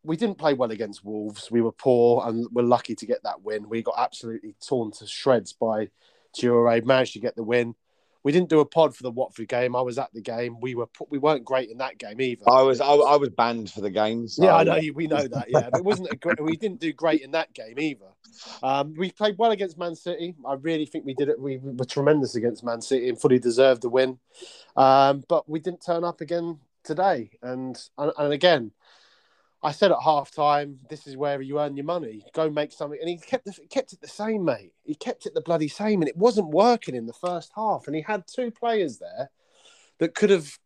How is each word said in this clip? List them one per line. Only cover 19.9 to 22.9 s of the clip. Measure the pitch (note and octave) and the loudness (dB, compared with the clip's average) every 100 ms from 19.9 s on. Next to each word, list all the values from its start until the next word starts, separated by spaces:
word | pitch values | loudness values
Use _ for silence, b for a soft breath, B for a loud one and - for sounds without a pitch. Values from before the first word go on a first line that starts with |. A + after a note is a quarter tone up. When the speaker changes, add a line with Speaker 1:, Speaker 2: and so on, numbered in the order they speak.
Speaker 1:
City. | D#3+ F3 E3 F3 D#3+ B2+ | -8 -10 -8 -10 -10 -8
I | |
really | C#3 D3+ D#3+ | -6 -2 -4
think | D3 D#3+ C#3 | -4 -8 -8
we | |
did | C3 C#3+ | -2 -2
it. | - | -2
We | C#3 C3 | -4 -8
were | C3+ B2 B2+ | -10 -8 -4
tremendous | - C#3+ D3+ C3 | 0 2 2 2
against | A#2 A#2+ G#2+ | -2 -4 -4
Man | A#2+ A#2 | -8 -8
City | - | -2